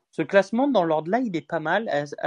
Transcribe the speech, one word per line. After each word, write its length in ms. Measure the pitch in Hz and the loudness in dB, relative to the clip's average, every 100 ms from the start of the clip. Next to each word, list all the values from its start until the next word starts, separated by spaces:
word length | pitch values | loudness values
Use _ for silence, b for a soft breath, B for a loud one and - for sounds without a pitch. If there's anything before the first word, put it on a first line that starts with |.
| _ | _
ce 100 | - | -6
classement 460 | 156 196 190 226 285 | 2 2 2 2 2
dans 160 | 226 | 2
l'ordre 280 | 165 156 156 | 2 0 0
là, 80 | 233 | -2
il 160 | 240 170 | -2 -6
est 120 | - | -6
pas 120 | 165 | -4
mal. 280 | 156 190 220 | -2 -2 -2
Est-ce, 260 | 147 147 - | -4 -4 -4